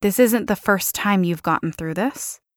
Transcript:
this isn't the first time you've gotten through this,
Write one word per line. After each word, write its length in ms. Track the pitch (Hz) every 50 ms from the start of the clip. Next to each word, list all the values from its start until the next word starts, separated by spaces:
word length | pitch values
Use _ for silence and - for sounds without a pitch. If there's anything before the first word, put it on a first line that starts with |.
this 160 | - 202 190 -
isn't 280 | 254 226 233 240 -
the 80 | - 202
first 400 | - - 220 202 185 - - -
time 280 | - - 202 202 190 180
you've 200 | 170 170 160 -
gotten 280 | 170 160 - - 160
through 220 | 160 - 165 160 156
this, 440 | 175 214 269 - - - - - - _ _ _